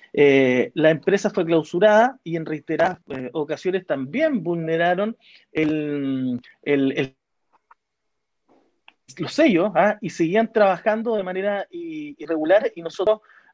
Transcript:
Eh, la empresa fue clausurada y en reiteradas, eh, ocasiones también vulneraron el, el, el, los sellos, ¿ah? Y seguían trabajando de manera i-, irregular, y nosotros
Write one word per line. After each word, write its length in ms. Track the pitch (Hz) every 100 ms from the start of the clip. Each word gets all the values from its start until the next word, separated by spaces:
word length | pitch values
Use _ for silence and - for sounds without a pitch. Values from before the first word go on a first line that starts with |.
| _ -
Eh, 540 | 143 135 131 127 113 -
la 160 | 156
empresa 400 | 160 - 196 202
fue 120 | 196
clausurada 760 | 165 165 147 175 214 208 240 269
y 120 | - 165
en 100 | 156
reiteradas, 540 | 156 - 156 175 180 -
eh, 220 | 131 127
ocasiones 540 | 156 151 151 185 185 185
también 560 | 139 135 196 320 254
vulneraron 760 | 165 170 160 165 170 180 214 233 _ _ _
el, 880 | - 156 156 147 147 139 135 127 123 - _
el, 300 | - 143 135 135
el, 200 | 135 _ _ _ _ _ _ _ _ _ _ _ _ _ _ _ _ _ _ _ _ -
los 160 | 170
sellos, 380 | - 311 175 202
¿ah? 240 | 165 202 208
Y 100 | 196
seguían 420 | - 165 202 226
trabajando 640 | 226 196 175 226 220 226 220
de 80 |
manera 420 | 185 185 202 202 -
i-, 440 | 175 170 156 147 143
irregular, 520 | 151 160 156 196 220 175
y 80 |
nosotros 380 | 165 - 196 214 _ _ _